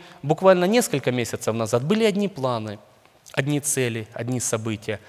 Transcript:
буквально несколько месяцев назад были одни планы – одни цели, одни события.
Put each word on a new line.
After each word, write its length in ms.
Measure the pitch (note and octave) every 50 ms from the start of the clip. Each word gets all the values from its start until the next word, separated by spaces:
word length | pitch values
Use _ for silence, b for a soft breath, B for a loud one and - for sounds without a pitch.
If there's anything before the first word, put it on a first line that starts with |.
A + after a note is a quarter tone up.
| B B B B
буквально 440 | - C#3 D#3 - F#3 F#3+ F#3 F3+ F3+
несколько 440 | F#3 A3 B3 - - - C#3 C3 C3
месяцев 420 | B2 B2 A#2 - - - - -
назад 300 | A2 A#2 A2+ G#2+ B2+ A#2+
были 220 | C3 D#3 G#3+ A3 A3+
одни 240 | G#3+ F#3 G3+ G#3 F#3
планы – 500 | G3 C#3 C3 B2+ B2 A2+ G#2+ G#2+ G2+ G#2 - _ _ _ _ - _ _ _ -
одни 260 | - - C3+ C#3 D3 C#3+
цели, 480 | C#3 - - C3+ B2+ A#2+ A2+ A2+ G#2+ -
одни 260 | - - A#2 A#2+ B2+ B2
события. 600 | - - - A2 A2 A2+ G#2+ G#2 - - G#2+ G2 B